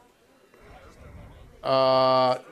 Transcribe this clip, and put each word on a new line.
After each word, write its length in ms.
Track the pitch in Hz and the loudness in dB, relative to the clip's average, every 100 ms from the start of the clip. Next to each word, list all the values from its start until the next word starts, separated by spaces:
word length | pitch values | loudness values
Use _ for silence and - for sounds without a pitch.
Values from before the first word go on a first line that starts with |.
| _ _ _ _ _ - - - - - - - - - - - | _ _ _ _ _ -20 -20 -20 -20 -20 -20 -20 -20 -20 -20 -14
Uh, 760 | 135 131 131 131 131 131 131 131 - | -4 -2 0 0 2 0 0 -4 -10